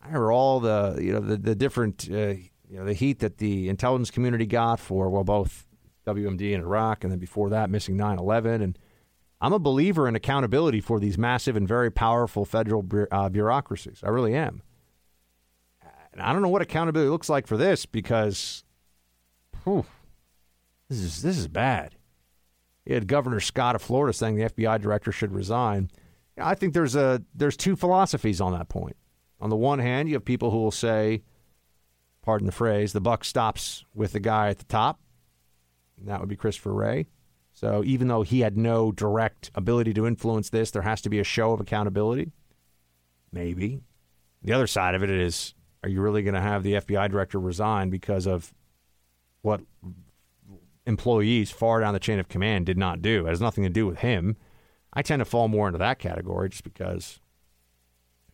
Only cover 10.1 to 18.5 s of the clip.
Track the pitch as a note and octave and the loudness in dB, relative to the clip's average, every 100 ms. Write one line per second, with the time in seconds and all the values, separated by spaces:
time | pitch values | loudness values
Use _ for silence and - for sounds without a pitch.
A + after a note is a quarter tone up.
10.1 | A2+ - C#3 B2 B2+ E3 A2 - A2+ G2+ | 0 0 0 2 2 2 2 0 0 0
11.1 | F#2+ A#2 B2 - A2 F#2+ A#2 A#2+ - A2+ | 0 0 0 0 0 0 2 0 2 2
12.1 | A#2 A#2+ - G2+ A2+ A2 A2 F#2 G#2 G#2 | 2 0 -2 -2 0 0 0 0 0 0
13.1 | G2 G2 G2 G#2+ C3 C#3 G2 - - - | 0 0 2 2 2 -2 -8 -10 -8 -2
14.1 | A#2 A#2 B2+ D#3 - - _ _ _ _ | 0 0 0 -2 -6 -14 _ _ _ _
15.1 | _ _ _ _ _ _ _ - - - | _ _ _ _ _ _ _ -20 -20 -20
16.1 | F#2 F#2 D#3+ F#3+ G3 F3 D#3 E3 D#3+ C#3+ | -6 -2 2 2 2 0 0 0 2 2
17.1 | D#3+ - D3 - A2 F3 F3 - A2+ F#2+ | 2 0 0 0 0 2 2 -2 -6 0
18.1 | A2+ A2 G2+ - | 0 0 -2 -6